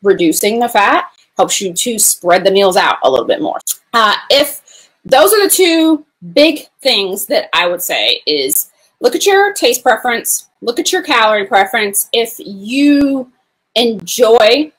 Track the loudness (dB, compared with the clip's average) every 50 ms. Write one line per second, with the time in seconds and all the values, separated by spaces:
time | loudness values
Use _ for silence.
0 | 2 2 2 2 2 0 2 2 0 0 0 0 -2 0 0 2 2 2 2 0
1 | -2 -4 _ _ _ _ _ -2 -2 -2 -2 -6 -6 -6 -6 -6 -4 -4 -4 -2
2 | 0 -2 -2 -2 0 2 2 2 2 2 2 4 2 2 2 2 0 0 -2 0
3 | 0 0 0 0 0 0 -2 -2 -2 -6 -6 -8 -8 -10 -12 -12 _ _ -2 0
4 | 2 2 0 -2 -2 0 2 2 2 0 -4 -16 _ _ _ -20 -20 _ _ _
5 | _ 0 2 4 4 4 4 2 2 2 2 2 2 2 2 2 2 2 2 0
6 | -2 _ _ _ -20 -4 2 2 2 2 2 -2 -10 _ _ _ -2 -2 0 0
7 | -2 -4 -4 -8 -6 -2 -2 -4 -2 -2 -4 -2 -2 -2 -2 -4 -6 -6 -4 -2
8 | -2 -2 -2 -4 _ -4 -4 -2 -2 -4 -4 -6 -6 -10 _ _ _ _ _ _
9 | -4 -2 -2 0 0 2 2 2 2 0 -2 -2 -2 -2 -2 0 0 0 0 0
10 | 0 -4 -4 -4 -4 -6 -8 -8 -8 _ _ _ -8 -8 -6 -4 -4 -2 -4 -4
11 | -2 -2 0 2 2 2 2 0 -2 0 0 0 0 0 -2 -4 -4 -2 -4 -6
12 | -6 -4 -2 -2 -2 -2 -6 -14 -16 -16 -16 -14 -12 -6 -2 0 2 4 4 4
13 | 2 0 -2 -4 -6 _ _ _ _ _ _ _ _ _ _ 0 0 0 -2 -4
14 | -8 -10 0 2 4 4 6 6 6 4 4 2 0 -4 _